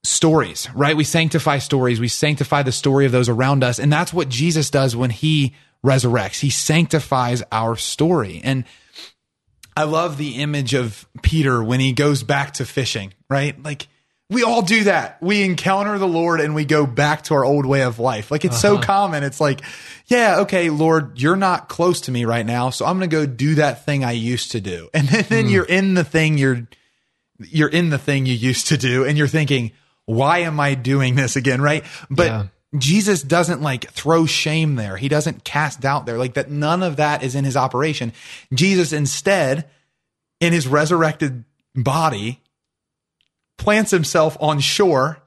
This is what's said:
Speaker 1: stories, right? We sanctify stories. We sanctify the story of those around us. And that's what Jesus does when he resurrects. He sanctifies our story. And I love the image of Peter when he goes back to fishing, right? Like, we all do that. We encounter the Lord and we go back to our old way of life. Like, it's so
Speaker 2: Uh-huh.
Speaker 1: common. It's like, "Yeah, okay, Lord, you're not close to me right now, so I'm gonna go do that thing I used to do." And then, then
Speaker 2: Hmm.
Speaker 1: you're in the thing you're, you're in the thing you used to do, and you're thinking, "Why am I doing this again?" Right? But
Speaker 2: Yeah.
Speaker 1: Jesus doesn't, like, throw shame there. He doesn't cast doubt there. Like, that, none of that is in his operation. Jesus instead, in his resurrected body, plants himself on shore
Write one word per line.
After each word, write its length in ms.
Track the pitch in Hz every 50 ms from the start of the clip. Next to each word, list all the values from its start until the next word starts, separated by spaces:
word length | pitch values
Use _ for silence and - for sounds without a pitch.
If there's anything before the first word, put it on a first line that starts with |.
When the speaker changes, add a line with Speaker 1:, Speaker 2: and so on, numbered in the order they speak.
| -
Speaker 1:
stories, 640 | - - - - 160 160 156 120 - - - - - 127
right? 220 | 131 143 147 156
We 80 | 151 147
sanctify 540 | - - 165 165 156 - 160 - 156 143 139
stories. 420 | - - 143 135 127 123 120 110
We 80 | 120 117
sanctify 540 | - - - 147 151 139 143 - 156 143
the 100 | 139 127
story 340 | 117 - - 139 135 139 139
of 60 | 131
those 160 | 117 127 123 117
around 360 | 117 110 131 135 143 135 131
us. 140 | 123 120 -
And 140 | - 147
that's 200 | 151 156 175 -
what 160 | 160 180 156 135
Jesus 420 | 120 117 151 175 156 160 139 -
does 240 | - 139 135 131 117
when 160 | 117 127 123
he 440 | 110 - - 156 156 151 139 120 - _ _ _ _ _ -
resurrects. 560 | 135 131 131 123 123 117 117 98 95 - -
He 100 | - 139
sanctifies 920 | - - - - 156 165 170 - - 156 143 - 139 127 123 120 123 120 - _
our 240 | - 110 113 113 117
story. 640 | 110 - - - - 147 170 185 156 110 95 87 85 -
And 200 | 131 135 131 120 - - _ _ _ _ - - - _ _ _ _ _ _ _ _ _ _ - _ _
I 80 | 151 156
love 340 | 151 156 160 170 175 147 139
the 180 | 151 143 113
image 380 | 123 143 147 147 143 135 117 131
of 340 | 131 123 113 104 - - _ _ -
Peter 400 | - - 160 160 143 139 127 120
when 180 | 113 113 127 131
he 120 | 131 135
goes 300 | 123 120 143 147 147 127
back 320 | 110 104 143 139 139 139 -
to 100 | - 127
fishing, 500 | - - 139 123 - - 113 98 98 - _ _ _
right? 300 | 139 139 143 147 143 -
Like, 240 | 139 151 147 143 - _ _ _ _ _ _ _ _ _
we 120 | 190 254
all 180 | 233 226 233 233
do 240 | 202 165 220 220 208
that. 380 | 202 180 156 120 - - _
We 200 | 170 180 214 208
encounter 540 | 196 185 180 - - 180 190 196 202 208 208 196
the 80 | 190 185
Lord 320 | 165 165 170 175 170 160
and 120 | 147 151 151
we 120 | 156 151
go 180 | 139 151 151 147
back 400 | 131 117 127 143 147 156 151 -
to 100 | - 156
our 100 | 139 127
old 200 | 131 143 147 139
way 180 | 131 139 139
of 160 | 131 127 113 113
life. 320 | 117 131 120 104 104 -
Like, 140 | 147 151 -
it's 160 | - 120 -
so 140 | - 208 208
Speaker 2:
Uh-huh. 80 | 202
Speaker 1:
common. 400 | 123 - 196 196 202 190 160 147
It's 180 | 143 139 135 -
like, 220 | 156 143 135 139 - - - - - - - - _
"Yeah, 340 | _ 247 247 233 208 175 170
okay, 280 | 202 - 196 185 170 165
Lord, 500 | 151 147 160 160 160 160 147 117 - 120
you're 180 | 131 156 180
not 340 | 190 196 185 180 156 - -
close 320 | - - 170 180 170 -
to 80 | - -
me 140 | 127 120 120
right 180 | 113 117 120 110
now, 240 | 113 120 120 123 123
so 160 | 120 - -
I'm 120 | 143 180
gonna 100 | 185 190
go 180 | 170 160 156 151
do 300 | 139 123 113 135 151 160
that 320 | 147 151 143 120 - -
thing 180 | - 143 139 131
I 80 | 120
used 380 | 120 117 113 117 123 117 - -
to 80 | - 117
do." 300 | 95 98 87 85 82 -
And 160 | - 156 143 131
then, 160 | 180 226 - -
then 140 | 220 226 220
Speaker 2:
Hmm. 40 | 208
Speaker 1:
you're 120 | 202 185 170
in 300 | - 180 190 196 196 185
the 100 | 180 160
thing 320 | - - 160 160 156 156
you're, 320 | 143 139 135 127 120 117 - - _ _ _ _ _ _ _ _ _ _ _ _ _
you're 320 | - 80 - 156 151 131
in 180 | 151 170 175 165
the 80 | 147
thing 300 | 131 - - 139 135 131
you 80 | 127 127
used 320 | 113 117 131 123 - -
to 100 | - 156
do, 260 | 127 110 127 123 131 135
and 120 | 139 151
you're 120 | 151 147 135
thinking, 420 | 147 160 151 135 143 131 117 110 _ _ _ _ _ _ _
"Why 340 | - 113 117 135 147 170 175
am 200 | 170 165 151 151
I 140 | 143 143 139
doing 400 | 131 117 127 139 139 135 127 123
this 200 | 143 135 120 -
again?" 280 | 139 120 139 127 127
Right? 200 | 143 147 151 156 151 - - - - _
But 160 | 139 151 175
Speaker 2:
Yeah. 160 | 160 113 110 101 92 _ _ _ _ -
Speaker 1:
Jesus 460 | 143 127 139 175 214 190 208 202 156
doesn't, 400 | 139 131 165 175 170 160 175 -
like, 280 | 151 147 131 120 - -
throw 340 | _ - - 147 165 165 165
shame 480 | 151 - - - 156 151 160 160 151 143
there. 240 | 120 107 101 95 92
He 100 | 123 139
doesn't 340 | 151 147 151 123 - - _
cast 360 | - - 143 156 143 - -
doubt 240 | 120 135 139 143 143
there. 140 | 120 117 117
Like, 160 | 127 127 117
that, 160 | 139 135 139
none 320 | 147 147 147 151 170 180
of 140 | 185 175 147
that 260 | 143 151 147 147 151
is 120 | 131 131 123
in 120 | 143 139
his 100 | 139 123
operation. 560 | 139 127 127 - 123 143 156 147 - 123 113 - - - - - - - _
Jesus 400 | 131 123 165 196 196 180 170 135
instead, 720 | 156 151 143 135 - - - 196 202 185 151 131 139 165 160 - _ _ _ _ _ _ _ _ _ _ _ _ _ _
in 140 | 170 170
his 160 | 170 170 131 127
resurrected 760 | 139 147 156 151 180 165 165 156 151 - 160 139 131 120 113 _ _ _ _ _ _
body, 680 | 131 117 135 135 160 160 160 131 - 104 117 131 _ _ _ _ _ _ _ _ _ _ _ _ _ _ _ _ _ _ _ _ _ _ _ _
plants 340 | - - 208 208 220 214 -
himself 460 | 196 180 151 - - 170 156 156 143 -
on 220 | 151 151 151 143
shore 580 | 139 - - - 202 185 151 131 131 151 156 - _